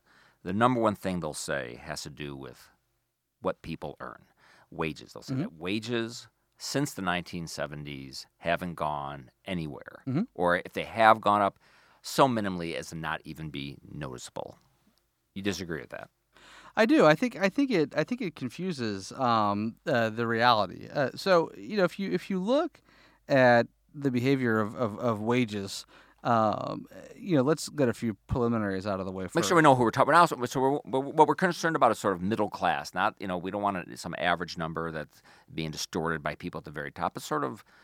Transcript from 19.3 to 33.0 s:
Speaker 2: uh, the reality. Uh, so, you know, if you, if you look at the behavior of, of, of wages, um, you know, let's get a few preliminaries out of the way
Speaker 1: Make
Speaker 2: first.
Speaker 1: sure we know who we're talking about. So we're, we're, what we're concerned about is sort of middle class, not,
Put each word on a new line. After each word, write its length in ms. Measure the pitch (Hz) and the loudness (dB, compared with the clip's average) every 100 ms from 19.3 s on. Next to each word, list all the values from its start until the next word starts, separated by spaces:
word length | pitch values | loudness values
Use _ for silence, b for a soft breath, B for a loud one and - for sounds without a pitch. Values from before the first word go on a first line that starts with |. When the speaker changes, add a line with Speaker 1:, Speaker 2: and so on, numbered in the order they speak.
| 113 104 101 110 - - | 4 2 0 -2 -6 0
Speaker 2:
uh, 220 | 123 113 | 2 2
the 180 | 110 117 | 0 0
reality. 600 | 113 120 113 92 85 - | 4 4 4 2 -4 -8
Uh, 160 | - 127 - | -2 -2 -2
so, 360 | 196 180 156 - | 2 4 2 -6
you 200 | 101 208 | -6 0
know, 80 | 175 | 0
if 140 | - | 0
you, 120 | 196 | -4
if 180 | 175 - | -4 -2
you 100 | 190 | -4
look 420 | 190 277 320 _ b b b b - | 0 0 0 _ b b b b 2
at 400 | 143 127 120 117 _ _ 151 | 6 8 8 4 _ _ -4
the 160 | 139 | -2
behavior 480 | 123 127 139 123 110 | 0 2 2 2 2
of, 160 | 104 - | 0 -2
of, 240 | 117 101 | -4 -2
of 220 | 123 107 | -2 0
wages, 640 | 107 120 120 104 98 - - B B B 147 | 2 2 2 -2 -8 -10 -14 B B B 0
um, 600 | 117 110 98 - - - 95 - - | 2 2 0 -6 -8 -12 -18 -18 -10
you 200 | - 151 | 2 4
know, 60 | |
let's 260 | 127 160 - | 4 2 -2
get 200 | 151 127 | 0 0
a 40 | |
few 220 | 110 117 101 - | 0 -4 -4 -4
preliminaries 600 | 139 120 117 104 95 101 | 0 0 0 -2 -2 -4
out 120 | 95 | -4
of 60 | 95 | -4
the 60 | |
way 120 | 92 92 | -6 -4
Speaker 1:
Make 60 | |
Speaker 2:
first. 160 | 165 - | -2 4
Speaker 1:
sure 60 | 175 | 6
we 40 | |
know 140 | 156 127 | 8 8
who 80 | |
we're 80 | 113 | 6
talking 220 | 127 131 | 4 6
about. 160 | 160 165 143 120 | 6 6 4 -4
So 100 | 135 | 0
we're, 120 | 131 143 - | 0 0 -2
we're, 140 | 131 | -4
what 280 | 139 156 151 | 0 4 4
we're 80 | 147 | 4
concerned 400 | 185 165 170 156 | 0 0 0 4
about 160 | 127 | 4
is 80 | 104 | 4
sort 160 | 131 90 | 0 0
of 60 | |
middle 280 | 92 107 107 | 0 0 -2
class, 440 | - 90 73 76 | 0 0 0 -2
not, 220 | 90 | -2